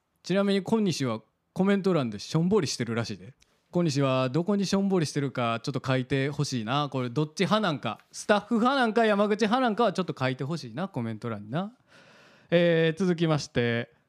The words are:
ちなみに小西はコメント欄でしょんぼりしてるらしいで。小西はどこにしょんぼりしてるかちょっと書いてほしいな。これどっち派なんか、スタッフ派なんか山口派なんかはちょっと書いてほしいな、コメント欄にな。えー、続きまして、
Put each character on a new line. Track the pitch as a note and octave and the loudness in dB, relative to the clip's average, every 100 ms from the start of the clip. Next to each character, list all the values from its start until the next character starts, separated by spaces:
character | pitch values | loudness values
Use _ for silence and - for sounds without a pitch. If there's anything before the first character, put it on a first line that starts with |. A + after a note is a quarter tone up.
| _ _ | _ _
ち | - | -4
な | F#3 | 0
み | G3+ | 2
に | G3 | 0
小 | F#3+ A3+ | 0 0
西 | G3+ D3+ C3 | 0 0 -2
は | A2+ - _ _ | -4 -10 _ _
コ | - | -2
メ | G3 G3+ | 2 2
ン | |
ト | F#3 | 2
欄 | E3+ B2 | 2 0
で | G#2 | -6
し | - D#3 | -4 0
ょ | |
ん | F3 | 2
ぼ | G#3+ | 2
り | C3+ | 0
し | - | -4
て | A#2 | -4
る | A2+ | -4
ら | A2+ | -4
し | |
い | G2+ | -8
で。 | F#2+ - _ _ _ | -12 -20 _ _ _
小 | F3+ | 0
西 | F3 C3+ | 0 2
は | C#3 C3 C3 | 2 2 0
ど | C3+ | 0
こ | F3 G3+ | 0 0
に | F#3+ | 0
し | G3 | 0
ょ | |
ん | G3 | 2
ぼ | F#3+ | 0
り | D#3 | 0
し | |
て | - | -2
る | C#3 | -4
か | B2+ A#2 A#2 | -2 -2 -2
ち | - | -4
ょ | |
っ | |
と | B2+ B2 | -6 0
書 | C3 | -2
い | B2+ | 0
て | C#3 C3+ | -2 -2
ほ | C#3+ | -2
し | D3 B2+ | -4 -2
い | A2 | -2
な。 | C#3 D3 | -2 -2
こ | C3+ | -4
れ | B2 | -4
ど | A#2+ | -2
っ | D3+ | -4
ち | - | -2
派 | F#3 G#3 | 0 2
な | G#3+ | 0
ん | C#3+ | -2
か、 | A#2+ G#2 _ | -4 -8 _
ス | - - | -18 2
タ | G#3 | 2
ッ | - | 2
フ | A#3 | 0
派 | A#3+ C#4 | 2 2
な | A#3 | 2
ん | |
か | G#3+ A3+ | 4 4
山 | G3+ G#3 | 4 2
口 | G#3 | 2
派 | G#3+ B3+ | 2 2
な | B3+ | 0
ん | G3 | 2
か | |
は | A#3 | 0
ち | F3+ | 0
ょ | |
っ | F3+ | -4
と | D3+ | -2
書 | C3 | -2
い | C3 | -2
て | |
ほ | C3+ E3 | -6 -6
し | B2 | -8
い | |
な、 | A2 F#3 | -8 -6
コ | - | -4
メ | A2+ | -6
ン | G#2+ | -6
ト | A#2+ | -8
欄 | G#2+ | -8
に | G#2 | -6
な。 | C#3+ G3 B3 _ - - - - - _ | -6 -6 -10 _ -20 -20 -20 -20 -20 _
え | E3+ E3+ E3 D#3+ D#3+ | 2 4 4 2 2
ー、 | |
続 | F3+ E3+ | 0 2
き | E3 | 2
ま | D3+ | 0
し | - | 0
て、 | - A#2+ A#2 A#2 _ | -2 0 0 -4 _